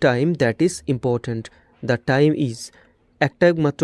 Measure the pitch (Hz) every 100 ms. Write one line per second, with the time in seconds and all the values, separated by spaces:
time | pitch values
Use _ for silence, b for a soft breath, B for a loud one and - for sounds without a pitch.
0 | 143 120 160 165 120 110 180 - - 123
1 | 127 120 123 113 - b b b 107 120
2 | - 135 151 151 131 113 - b b b
3 | _ _ 143 - 175 165 147 -